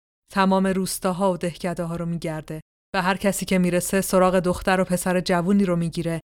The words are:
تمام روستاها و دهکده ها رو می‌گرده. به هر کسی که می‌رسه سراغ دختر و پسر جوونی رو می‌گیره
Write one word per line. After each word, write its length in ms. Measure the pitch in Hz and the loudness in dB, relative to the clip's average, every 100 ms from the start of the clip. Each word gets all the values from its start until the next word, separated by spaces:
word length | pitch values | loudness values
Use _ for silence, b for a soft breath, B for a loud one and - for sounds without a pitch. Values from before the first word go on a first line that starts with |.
| _ _ _ | _ _ _
تمام 340 | 202 190 190 190 | 0 2 4 2
روستاها 680 | 190 185 - 190 180 196 | 0 -4 -4 -4 0 0
و 40 | 180 | 0
دهکده 480 | 175 156 185 170 | -4 -6 -6 -6
ها 120 | 165 170 | -6 -4
رو 100 | 170 | -4
می‌گرده. 540 | 170 165 156 - 156 - _ _ | -6 -6 -8 -10 -12 -14 _ _
به 100 | 196 | -2
هر 140 | 180 190 | 0 0
کسی 300 | 202 185 190 | 0 0 0
که 120 | 190 | 2
می‌رسه 420 | 180 180 - 190 | 2 2 0 0
سراغ 380 | 185 185 180 185 | 2 4 4 4
دختر 420 | 180 175 - 185 | 0 -2 0 0
و 40 | |
پسر 360 | 180 180 190 180 | 2 0 0 0
جوونی 440 | 180 175 170 202 | 0 0 2 2
رو 120 | 190 170 | 2 0
می‌گیره 440 | 170 170 165 165 - | -2 -4 -4 -6 -8